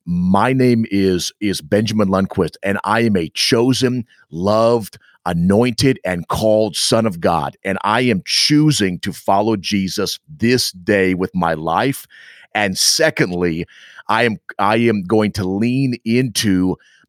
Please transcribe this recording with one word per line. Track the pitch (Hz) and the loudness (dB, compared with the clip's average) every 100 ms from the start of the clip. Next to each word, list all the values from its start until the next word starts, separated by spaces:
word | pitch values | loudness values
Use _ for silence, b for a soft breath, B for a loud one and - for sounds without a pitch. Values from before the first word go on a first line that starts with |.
"My | 85 87 90 98 123 | -6 -2 2 2 2
name | 131 127 117 110 | 2 2 2 0
is, | 98 95 90 - - | 0 2 0 -4 -6
is | 104 90 | -4 -4
Benjamin | 76 104 110 107 98 | -2 0 0 0 0
Lundquist, | 95 95 - 82 - | 0 0 -2 -2 -4
and | 98 98 | -4 -4
I | 98 113 | -2 0
am | 117 95 | 2 0
a | 78 | -2
chosen, | - - 95 131 120 127 123 b b b | -4 0 2 2 0 0 -2 b b b
loved, | 80 98 110 113 120 95 - b b | -4 0 2 2 2 -2 -14 b b
anointed, | 87 85 90 104 123 107 135 131 | -4 0 2 4 2 0 0 0
and | 92 87 - | -4 -6 -6
called | - 110 107 107 | -2 2 2 0
son | - - 113 110 | -2 0 0 0
of | 85 | 0
God. | 92 82 69 - | 0 0 -4 -6
And | 95 95 | -6 -4
I | 101 117 | 0 0
am | 127 95 | 2 0
choosing | - - - 151 151 117 95 87 | -2 -2 2 4 4 2 0 -2
to | 101 | -8
follow | - - 98 110 | -6 -2 0 0
Jesus | 104 - 101 92 104 92 - - | -2 -2 -2 -2 -4 -6 -6 -14
this | 76 117 123 - | -2 0 2 0
day | 92 87 101 92 | -6 0 2 2
with | 90 92 | 0 -2
my | 90 82 | -2 -2
life." | 78 80 87 131 - - B B B B 107 | -2 -2 0 -2 -4 -12 B B B B -4
And | 104 - | -2 0
secondly, | - - 156 - 113 87 90 82 - B B B - | 0 2 0 0 -2 0 -2 -2 -8 B B B -2
I | 110 | 0
am, | 120 101 - - | 0 -2 -8 -2
I | 101 117 | 0 2
am | 117 104 | 2 0
going | 90 110 104 | 0 2 2
to | - | -2
lean | 92 98 120 131 131 120 | -4 -2 0 0 -2 -2
into | 113 120 131 - 110 92 92 - b b | 0 0 0 -2 0 2 0 -2 b b